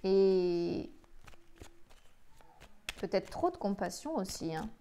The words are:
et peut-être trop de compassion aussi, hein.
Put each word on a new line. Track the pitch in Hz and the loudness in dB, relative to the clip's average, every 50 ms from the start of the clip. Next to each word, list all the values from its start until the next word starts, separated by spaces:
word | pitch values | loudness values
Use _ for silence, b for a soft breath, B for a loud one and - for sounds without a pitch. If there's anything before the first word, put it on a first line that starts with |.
et | - 190 190 196 196 190 190 185 180 180 175 170 170 175 175 - - - - - - - - - - - - - - - - - - - - - - _ - - - - - - - - - - - - - - - - - - - - - | 4 6 6 8 8 8 6 6 4 4 2 2 0 0 -2 -2 -4 -6 -12 -18 -20 -18 -18 -18 -16 -16 -18 -18 -18 -20 -20 -18 -18 -18 -18 -18 -20 _ -20 -20 -20 -20 -20 -20 -20 -20 -20 -20 -20 -20 -20 -20 -20 -20 -20 -14 -12 -12 -8
peut-être | - - 185 - 208 190 - | -6 -6 0 0 0 0 0
trop | - - - 359 | -4 0 0 0
de | 349 | 0
compassion | - - 202 202 196 202 175 196 - - 285 320 | 0 -2 -2 0 0 -2 -4 -4 -6 -6 -4 -2
aussi, | 262 190 190 - - - 165 | -2 -2 -4 -6 -6 -4 -4
hein. | 160 160 - - - - | -4 -4 -6 -8 -10 -14